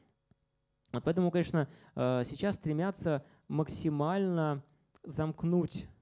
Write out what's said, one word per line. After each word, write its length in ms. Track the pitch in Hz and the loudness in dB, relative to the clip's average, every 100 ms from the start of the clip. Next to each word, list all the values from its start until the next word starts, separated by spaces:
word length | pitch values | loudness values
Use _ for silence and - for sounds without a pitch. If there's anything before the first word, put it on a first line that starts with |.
| _ _ _ _ _ _ _ _ _ | _ _ _ _ _ _ _ _ _
Вот 120 | 120 139 | -4 0
поэтому, 260 | 170 180 | 2 2
конечно, 380 | 175 165 170 139 - - - | 2 2 0 -2 -6 -10 -2
э, 280 | 127 127 120 | 0 2 0
сейчас 300 | - 202 - | -2 -4 -2
стремятся 680 | 156 151 185 190 175 143 - _ - | -2 -2 -2 -2 0 -2 -2 _ -4
максимально 1120 | 143 156 - 160 147 147 190 190 175 156 139 - _ _ _ | -2 -2 -2 -2 0 0 0 0 2 0 0 -6 _ _ _
замкнуть 840 | - 151 156 151 165 175 165 - - - | -10 -4 -2 -2 2 2 2 -4 -12 -16